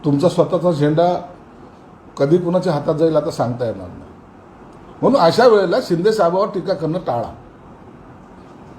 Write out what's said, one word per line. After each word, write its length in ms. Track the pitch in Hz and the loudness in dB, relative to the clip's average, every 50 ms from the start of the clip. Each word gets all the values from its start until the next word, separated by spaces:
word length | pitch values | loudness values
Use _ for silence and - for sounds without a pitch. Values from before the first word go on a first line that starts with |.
| - | 0
तुमचा 240 | 156 143 143 156 175 | 0 0 2 2 0
स्वतःचा 420 | - - 160 139 185 175 151 180 | 2 2 0 0 0 -2 0 -2
झेंडा 500 | 170 139 147 151 151 160 170 180 175 175 - - - - - - - - - - - - - - - - - - - - | 0 0 0 0 2 2 2 2 0 -2 -8 -12 -20 -20 -20 -20 -20 -20 -20 -20 -20 -20 -20 -20 -20 -20 -20 -20 -4 -4
कधी 200 | 139 143 165 180 | 0 2 2 2
कुणाच्या 340 | 170 170 175 185 - 180 | 2 0 -2 0 0 0
हातात 220 | 156 143 - 165 156 | -2 -2 -2 -2 0
जाईल, 220 | 147 165 165 156 | 0 0 2 2
आता 140 | 151 151 165 | 0 -2 -2
सांगता 340 | - - 131 120 123 120 127 | -4 -4 -4 -4 -2 -4 -6
येणार 240 | 110 101 95 92 87 | -6 -6 -8 -12 -16
नाही. 220 | 85 - - - - - - - - - - - - - - - - - - - - - | -16 -18 -20 -20 -20 -20 -20 -20 -20 -20 -20 -20 -20 -20 -20 -20 -20 -20 -20 -20 -10 -2
म्हणून 180 | - 208 262 277 | 0 2 2 4
अशा 260 | 170 165 170 214 240 | 4 4 4 6 6
वेळेला 300 | 254 220 208 190 170 - - | 6 6 6 4 2 0 -2
शिंदे 300 | 170 - 180 165 175 220 | 0 -2 -2 0 0 0
साहेबांवर 360 | 220 220 180 170 175 190 202 214 - | 0 2 0 0 2 0 -2 -2 -4
टीका 200 | 190 160 185 185 | -8 -4 -4 -4
करणं 240 | - 165 156 160 185 - | -4 -4 -4 -4 -4 -4
टाळा. 280 | - 123 117 107 98 - - - - - - - - - - - - - - - - - - - - - - - - - - - - - | -4 -4 -4 -6 -8 -12 -18 -20 -20 -20 -20 -20 -20 -20 -20 -20 -20 -20 -20 -20 -20 -20 -20 -20 -20 -20 -20 -20 -20 -20 -20 -20 -20 -20